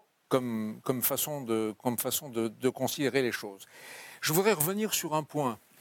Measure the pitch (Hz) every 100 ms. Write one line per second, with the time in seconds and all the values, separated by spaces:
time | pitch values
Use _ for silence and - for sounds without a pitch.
0 | _ _ - 135 123 113 107 117 - 127
1 | - 135 - 147 120 110 110 104 127 117
2 | 131 - 147 117 113 107 127 - 127 -
3 | 135 135 123 - 104 98 - - - -
4 | - - - 160 196 175 147 202 214 -
5 | 165 156 147 151 135 107 _ _